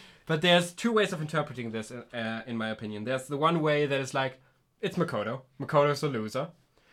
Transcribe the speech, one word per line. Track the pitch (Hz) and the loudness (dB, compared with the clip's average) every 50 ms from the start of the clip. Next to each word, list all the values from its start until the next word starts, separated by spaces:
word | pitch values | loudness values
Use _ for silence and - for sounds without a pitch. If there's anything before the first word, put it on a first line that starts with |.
| - - - - _ | -20 -20 -20 -12 _
But | - 160 151 | -2 -2 2
there's | 175 175 175 175 175 175 | 6 6 6 6 6 2
two | - - - 240 | -2 -2 0 2
ways | 220 214 202 185 | 4 4 4 2
of | 190 156 | 0 -4
interpreting | 156 151 165 156 147 - 113 123 117 113 | -4 -2 -2 -2 -2 -2 -6 -8 -6 -6
this, | 110 110 107 - | -6 -6 -8 -8
uh, | 127 120 117 - - 117 113 113 113 113 - | -12 -14 -14 -10 -8 -6 -4 -4 -6 -6 -6
in | 127 117 | -6 -6
my | 113 110 110 | -4 -4 -4
opinion. | 110 - 117 104 107 104 107 | -6 -6 -8 -8 -8 -6 -4
There's | 123 131 131 131 | -4 -4 -4 -4
the | - 143 | -4 -2
one | 139 156 165 170 165 | 2 2 4 4 4
way | 151 156 147 147 147 | 4 4 4 4 2
that | 135 139 135 | 2 0 0
is | 131 127 - | -2 -2 -2
like, | 135 131 131 - - _ _ _ _ _ _ _ _ | -2 -2 -2 -4 -10 _ _ _ _ _ _ _ _
"It's | 214 190 - 180 | -6 -4 -2 -2
Makoto. | 160 - - 107 101 110 127 131 - _ _ - | -2 0 -2 -2 -2 -2 -4 -6 -8 _ _ -10
Makoto's | 135 - 156 147 143 147 143 - | -4 2 4 4 6 6 4 2
a | 156 143 | 0 -2
loser." | 131 110 107 107 - 131 156 175 - _ _ _ _ _ _ _ | -2 -2 -4 -4 -4 -6 -6 -6 -10 _ _ _ _ _ _ _